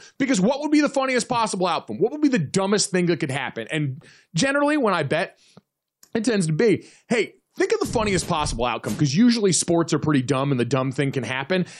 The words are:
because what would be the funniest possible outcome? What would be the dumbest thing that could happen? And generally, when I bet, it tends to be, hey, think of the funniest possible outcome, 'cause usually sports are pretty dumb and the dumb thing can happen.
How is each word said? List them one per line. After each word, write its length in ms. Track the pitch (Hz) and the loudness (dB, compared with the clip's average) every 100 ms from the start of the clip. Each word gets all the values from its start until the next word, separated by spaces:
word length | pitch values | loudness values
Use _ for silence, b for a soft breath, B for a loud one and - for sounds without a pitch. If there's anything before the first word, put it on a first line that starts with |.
| B - | B -4
because 200 | 262 226 | -2 2
what 200 | 196 277 | 2 0
would 120 | 302 | 2
be 100 | 302 | 2
the 80 | 294 | 2
funniest 380 | 269 262 254 - | 0 0 -2 -2
possible 380 | 240 220 196 180 | -2 -2 -2 -2
outcome? 320 | 151 - 110 | -2 -6 -2
What 120 | 220 | -2
would 100 | 294 | 2
be 60 | 294 | 2
the 120 | 247 | 2
dumbest 520 | 131 196 196 208 - | 0 -2 0 0 0
thing 160 | 185 170 | 0 0
that 120 | 160 | 0
could 120 | 151 | -4
happen? 360 | 139 123 117 110 | -4 -6 -8 -6
And 320 | 156 143 131 b b b 165 | -4 -4 -6 b b b -2
generally, 400 | 269 285 294 302 | 0 2 2 2
when 180 | 214 | 2
I 100 | 175 | 0
bet, 360 | 147 156 185 - b b _ _ _ _ _ | 0 -2 -4 -10 b b _ _ _ _ _
it 120 | 233 226 | -4 0
tends 220 | 208 160 | 0 0
to 60 | |
be, 320 | 151 233 151 B B - | 2 2 2 B B -4
hey, 280 | 233 180 - _ - | -2 -2 -8 _ -4
think 140 | 381 | 0
of 80 | 440 | 0
the 60 | 302 | -2
funniest 420 | 240 208 180 - | -2 0 0 0
possible 380 | 165 147 113 123 | -2 -2 -2 -2
outcome, 300 | 117 123 107 | -2 -6 -2
'cause 200 | 147 147 | 0 4
usually 380 | 247 233 202 | 4 4 2
sports 400 | - - 170 170 | 2 2 0 2
are 60 | 156 | 0
pretty 220 | 156 143 | 2 0
dumb 300 | 123 135 139 | 0 0 0
and 80 | 131 | 0
the 60 | 117 | 0
dumb 260 | 131 135 | 0 -2
thing 200 | 131 139 | -2 -2
can 120 | 131 | -2
happen. 420 | 120 131 139 185 170 | -4 -6 -2 -2 -2